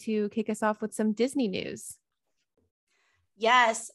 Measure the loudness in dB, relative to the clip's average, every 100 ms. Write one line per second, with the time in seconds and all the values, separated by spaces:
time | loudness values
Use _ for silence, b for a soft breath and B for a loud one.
0 | -4 -2 -2 -2 -4 -2 -2 -2 -4 -2
1 | 0 0 0 0 -2 -2 -6 -10 -14 -18
2 | _ _ _ _ _ _ _ _ _ _
3 | _ _ _ -2 4 6 6 2 -4